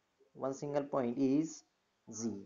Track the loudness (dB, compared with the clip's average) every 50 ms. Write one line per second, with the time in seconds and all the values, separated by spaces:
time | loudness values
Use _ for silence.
0 | _ _ _ _ _ _ _ -6 -4 -4 -4 -4 -4 -2 -2 -2 0 0 0 0
1 | 0 0 2 4 4 6 6 4 2 0 -4 -10 -16 _ _ _ _ _ _ _
2 | _ -14 -8 -4 -4 -4 -4 -4 -8